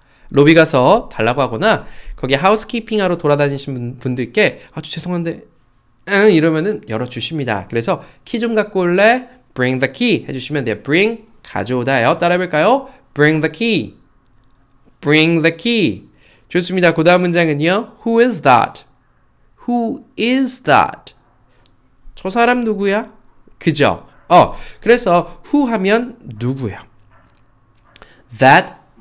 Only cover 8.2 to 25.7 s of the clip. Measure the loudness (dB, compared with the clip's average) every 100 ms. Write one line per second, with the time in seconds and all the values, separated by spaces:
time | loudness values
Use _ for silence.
8.2 | -10 -6 -2 -2 -2 -2 0 2 4 2
9.2 | -2 -20 _ -4 -2 0 -2 -2 0 0
10.2 | -2 -10 -6 -6 -4 -6 -2 0 0 -2
11.2 | -12 _ -12 -8 -4 -4 0 0 2 2
12.2 | 0 -2 -2 0 2 0 -4 -20 _ 0
13.2 | 2 2 -2 -2 -2 -2 -2 -12 _ _
14.2 | _ _ _ _ _ _ _ _ 2 4
15.2 | 4 2 0 0 -2 0 0 -2 -12 _
16.2 | _ _ -6 -4 -2 2 2 4 4 4
17.2 | 2 0 0 0 0 -2 -4 -8 -2 2
18.2 | 2 2 4 4 4 -4 -20 _ _ _
19.2 | _ _ _ _ -6 -4 -4 -8 -12 -6
20.2 | -2 0 -2 -4 2 2 2 -4 -18 -20
21.2 | _ _ _ _ _ _ _ _ -20 -12
22.2 | -6 0 0 0 -2 -2 -2 -2 -4 -14
23.2 | _ _ -20 -6 -2 2 0 0 -10 _
24.2 | 2 4 4 0 -16 -6 0 2 2 0
25.2 | -2 -10 -4 0 0